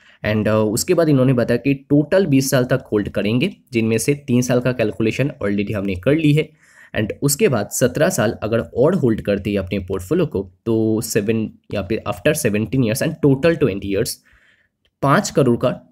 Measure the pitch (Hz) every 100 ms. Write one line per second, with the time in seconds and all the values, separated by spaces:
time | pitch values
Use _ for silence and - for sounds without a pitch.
0 | _ _ - 110 104 107 107 117 - 170
1 | 160 139 127 120 113 120 139 139 - 147
2 | 151 190 185 135 135 131 123 131 - 107
3 | 98 104 101 123 180 - _ 117 110 113
4 | 131 143 - 120 120 123 127 123 110 -
5 | 113 - 143 - 101 101 104 107 98 92
6 | 131 156 151 151 151 _ _ - - -
7 | 107 - 143 - 214 120 104 - 123 131
8 | 160 - 110 110 110 113 - - 143 190
9 | 131 107 - 98 98 101 92 101 90 95
10 | - 175 156 95 98 _ - 113 110 110
11 | - 113 104 113 104 - _ 104 92 110
12 | - 101 151 165 117 104 110 135 117 113
13 | 147 165 147 135 139 165 127 98 101 98
14 | 120 - _ _ _ _ _ _ _ _
15 | 139 147 151 165 131 120 123 - -